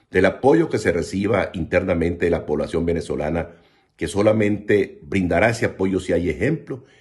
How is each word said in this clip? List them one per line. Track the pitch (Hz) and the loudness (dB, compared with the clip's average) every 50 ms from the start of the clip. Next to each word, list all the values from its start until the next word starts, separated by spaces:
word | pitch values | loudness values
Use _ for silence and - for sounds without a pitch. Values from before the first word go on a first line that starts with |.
| _ _ | _ _
del | - 92 92 | 0 2 2
apoyo | 95 - - - 131 151 160 165 - | 2 2 2 4 4 4 4 4 0
que | - 120 | -2 -2
se | - 101 | 0 0
reciba | 85 85 80 - - 95 101 101 110 95 85 - - | 0 0 -2 -4 -4 -2 0 0 2 0 0 -2 -4
internamente | 92 82 - - 90 87 95 90 82 82 82 82 - 90 | -6 -4 0 0 0 2 2 0 0 0 -2 -2 0 0
de | 85 | 0
la | 82 80 - | 0 0 -2
población | - 76 73 76 - - 82 82 | -2 -2 -2 -2 -2 -2 -2 0
venezolana | 82 85 82 73 - 73 67 73 76 80 85 80 - - - _ _ _ _ _ _ _ | 0 -2 -2 -4 -6 -6 -4 -4 -2 -2 -4 -4 -6 -10 -20 _ _ _ _ _ _ _
que | - 98 92 | -8 -8 -4
solamente | 95 98 104 107 107 110 110 104 104 98 - - 107 101 95 - - - - | -2 2 2 4 4 4 2 0 0 -2 0 2 2 2 2 0 -4 -16 -10
brindará | 71 69 98 95 85 87 85 101 117 | -4 -2 0 0 2 2 2 2 2
ese | 113 - 117 | 2 0 -2
apoyo | 95 78 - 95 98 95 92 | -4 -2 -2 -2 0 0 -2
si | - - 90 | 0 0 0
hay | 82 85 87 | 0 0 -2
ejemplo, | 76 - 98 135 165 156 - - 139 123 - _ _ _ | -2 -2 -2 -2 -2 -4 -6 -10 -12 -14 -14 _ _ _